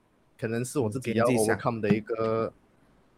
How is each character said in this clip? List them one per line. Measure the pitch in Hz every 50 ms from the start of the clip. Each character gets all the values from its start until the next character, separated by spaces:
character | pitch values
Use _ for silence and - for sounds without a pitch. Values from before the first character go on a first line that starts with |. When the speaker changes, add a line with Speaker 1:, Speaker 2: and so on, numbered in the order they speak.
| _ _ _ _ _ _ _ -
Speaker 1:
可 | -
能 | 110 113 117 127
是 | 123 - 151
我 | 117 107
自 | 110 135
己 | 123 113 110
要 | 113 113
Speaker 2:
嗯， |
给 | 123 127
你 |
自 | 117 107
己 |
想。 | 110 107
Speaker 1:
overcome | 98 - 127 117 110
的 | 107 101 104
一 | 110
个， | 107 - 117 110 113 110 110 113 113 - - _ _ _ _ _ _ _ _ _ _ _ _